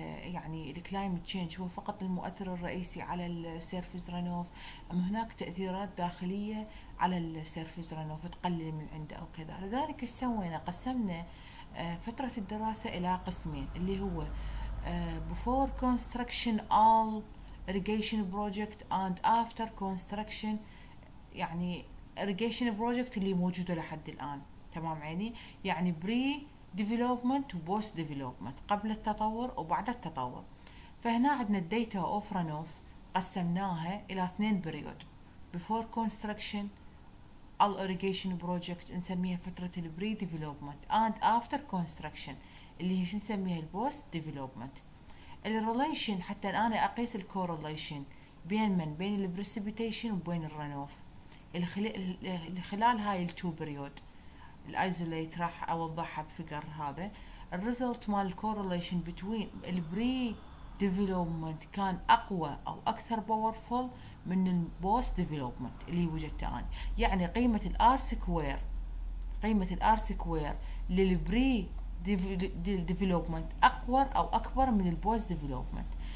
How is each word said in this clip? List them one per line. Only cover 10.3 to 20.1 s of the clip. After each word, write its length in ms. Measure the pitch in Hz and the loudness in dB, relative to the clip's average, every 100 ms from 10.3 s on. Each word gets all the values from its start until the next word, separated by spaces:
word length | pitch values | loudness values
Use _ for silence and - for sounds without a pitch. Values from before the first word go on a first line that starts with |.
| 220 175 160 | 0 0 -2
قسمنا، 680 | 170 175 254 254 208 170 170 - - - - - | -4 -4 -2 0 0 0 -6 -12 -14 -14 -12 -6
آه، 200 | 170 170 | -4 -2
فترة 360 | - 226 262 240 | -4 -4 -2 -2
الدراسة 520 | 196 214 220 214 226 | -4 -2 -2 -2 -4
إلى 240 | 180 175 | -2 2
قسمين، 540 | 180 185 175 165 143 139 - | 0 0 -4 -4 -4 -4 -2
اللي 240 | 185 196 | 0 0
هو، 240 | 196 165 151 - - - - - | 0 0 -2 -2 -4 -4 -4 -4
آه، 360 | - 175 170 165 160 | -2 -2 -2 -2 -4
before 360 | 175 240 262 269 - | -2 2 4 4 2
construction 800 | 254 240 247 240 240 - 240 214 - | 2 2 0 -4 -2 0 2 2 6
all 520 | 202 220 220 220 214 - - - - - | 8 10 10 6 0 -6 -12 -12 -10 -2
irrigation 640 | 190 185 214 214 220 190 | 0 2 2 2 2 0
project 500 | 196 208 196 214 - - | 0 -2 -2 -4 -6 -2
and 320 | 185 190 180 | 0 0 4
after 420 | - 226 226 - 226 - | 6 6 6 0 -4 -2
construction، 760 | 196 185 - | -2 -2 -4